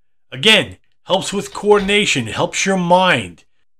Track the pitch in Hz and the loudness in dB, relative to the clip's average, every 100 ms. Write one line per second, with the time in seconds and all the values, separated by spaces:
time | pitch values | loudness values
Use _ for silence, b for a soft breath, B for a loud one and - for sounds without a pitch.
0 | _ _ - 127 214 202 104 90 _ _ | _ _ -16 -2 2 2 0 -10 _ _
1 | - 190 - 196 196 - 208 208 196 208 | -4 -2 -2 -6 -8 -4 2 2 2 0
2 | - 139 110 110 131 - 190 190 175 180 | 0 -2 -4 -4 -4 -2 -2 0 2 2
3 | 185 135 90 85 _ _ _ | 4 0 -2 -14 _ _ _